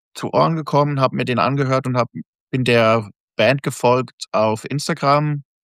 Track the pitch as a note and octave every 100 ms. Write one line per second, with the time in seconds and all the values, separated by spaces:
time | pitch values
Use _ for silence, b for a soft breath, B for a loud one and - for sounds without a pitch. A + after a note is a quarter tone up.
0 | _ - A2+ - D3+ E3 D3+ D3 D3 C#3
1 | C3 - B2+ A#2+ F#2+ C#3 C3+ C3 C3 B2
2 | A#2+ - - _ _ C3 B2 A#2 A2+ A2+
3 | G#2+ - _ - A2 C3+ D3 - A#2+ B2
4 | B2+ - - - A2 G#2+ - C#3 - E3
5 | C#3 C#3+ D3+ D3 - _